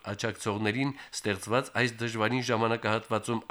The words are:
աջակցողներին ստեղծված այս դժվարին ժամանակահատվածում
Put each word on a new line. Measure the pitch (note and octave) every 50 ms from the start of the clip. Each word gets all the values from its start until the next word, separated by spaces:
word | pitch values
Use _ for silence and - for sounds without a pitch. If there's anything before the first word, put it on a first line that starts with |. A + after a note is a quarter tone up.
| - G2+
աջակցողներին | G#2 - - A2 G#2 - - A2 G2+ G#2+ G#2+ G#2 G#2 B2+ C#3 C#3+ C3+ - - - -
ստեղծված | - - A2 G2 F#2+ - G#2 A2+ C3 C3+ - - A2+
այս | B2 A#2+ A2+ A2+
դժվարին | A#2+ A#2 A2+ A2 G#2+ A2+ B2+ C3 A#2 B2
ժամանակահատվածում | A#2 A2 A2+ A2+ A#2 A#2 - G#2+ G#2+ A2+ - - A2+ G#2+ - A#2+ A#2 A2+ - -